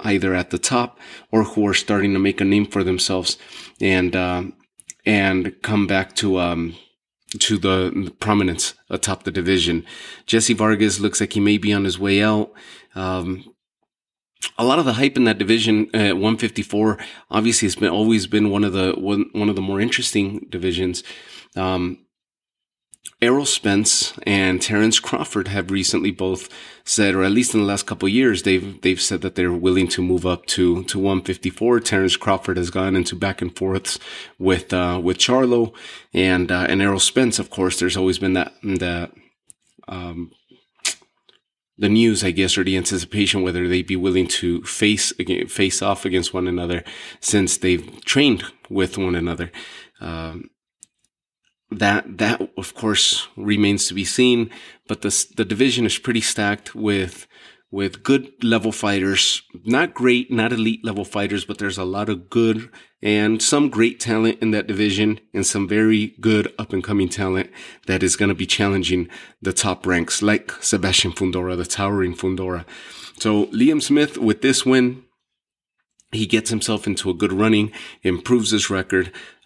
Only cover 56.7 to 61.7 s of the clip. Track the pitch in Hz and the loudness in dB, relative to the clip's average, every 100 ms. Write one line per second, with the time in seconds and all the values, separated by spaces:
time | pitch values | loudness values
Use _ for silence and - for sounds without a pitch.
56.7 | 110 107 98 90 - - - - _ _ | -4 0 0 -2 -8 -20 -20 -20 _ _
57.7 | 98 98 - - 135 127 - 113 113 110 | -4 -4 -2 2 2 0 -4 0 2 0
58.7 | - 104 98 95 92 - - - 90 101 | -2 0 0 2 2 2 -2 -8 -8 -2
59.7 | 131 170 127 123 123 127 117 113 117 110 | 0 0 2 4 4 2 0 0 0 -2
60.7 | 110 113 101 92 104 98 101 98 101 98 | -2 -4 -6 -4 -4 -2 -2 -6 -6 -6